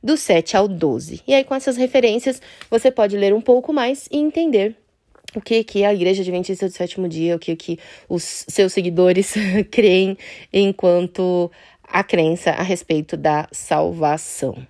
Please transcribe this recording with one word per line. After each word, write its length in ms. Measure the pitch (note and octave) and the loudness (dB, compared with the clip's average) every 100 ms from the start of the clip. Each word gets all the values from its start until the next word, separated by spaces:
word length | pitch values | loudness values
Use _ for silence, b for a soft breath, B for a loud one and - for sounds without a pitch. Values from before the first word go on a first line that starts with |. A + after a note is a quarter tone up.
do 120 | A#3 D4+ | 0 -2
sete 400 | - E3+ E3 G3 | 2 2 4 0
ao 120 | G3+ | 0
doze. 540 | F3+ D#3 A#2 D3+ - - | 0 -2 -2 -8 -14 0
E 60 | |
aí, 100 | C4+ | 0
com 120 | C4+ C4+ | 2 -4
essas 200 | C4+ B3 | -4 -2
referências, 640 | B3+ C4+ A#3+ A3 C4 B3+ B B B | 2 4 4 2 -2 -6 B B B
você 220 | A3+ B3+ | 2 2
pode 260 | B3+ G#3 G3+ | 2 0 2
ler 160 | G3 | 2
um 80 | G#3+ | 2
pouco 320 | A3 B3 B3 | 4 4 4
mais 340 | D4 A#3+ C4+ - | -2 -2 -4 -4
e 60 | D4 | -2
entender 580 | D4+ E4 E4 A3+ G3+ A#3 _ _ _ _ - G#3+ | -2 0 0 2 0 -6 _ _ _ _ -14 -14
o 60 | |
que, 220 | - A3+ | -2 -2
que 200 | A3 G3+ | 0 0
a 100 | G3+ | 0
Igreja 280 | G#3 F3 F#3+ | 2 0 0
Adventista 460 | F3+ F3+ F3+ F#3 F#3+ | -2 -4 -4 -4 -6
do 40 | |
Sétimo 360 | - F3 - F#3 | -4 -8 -4 -6
Dia, 260 | D#3+ E3 E3+ | -2 -2 -2
o 40 | |
que, 160 | E3 E3 | -4 -8
que 240 | - E3+ B B B | -8 -10 B B B
os 380 | F3 - - - | -6 -6 -12 -6
seus 240 | - F#3+ | 0 2
seguidores 640 | G3 F3+ E3+ F3+ F3+ G3 G#3+ G3+ | 0 -2 4 4 4 0 -2 0
<laughs> 160 | G3 G3 | 0 0
creem 440 | - G#3 F#3 F#3+ F#3+ B B B | 2 4 4 2 -4 B B B
enquanto 1000 | F#3+ G3 F#3+ F3+ F3 F3+ F3+ F3+ F3+ F3 b b b | 0 0 2 2 2 0 -2 0 0 -2 b b b
a 200 | _ F3+ | _ -4
crença 480 | G3 F#3 D#3+ E3+ F3+ | 0 2 2 0 -2
a 100 | D3+ | -2
respeito 560 | F#3 F3+ - D#3 D3+ E3 | -2 -4 -2 -2 -2 -2
da 300 | D#3 D3+ - | 0 0 -4
salvação. 1040 | - - D3+ E3 E3+ D3+ D#3 - - C3 B2 C3 | -12 -2 0 0 0 -2 -2 -6 -6 -8 -8 -18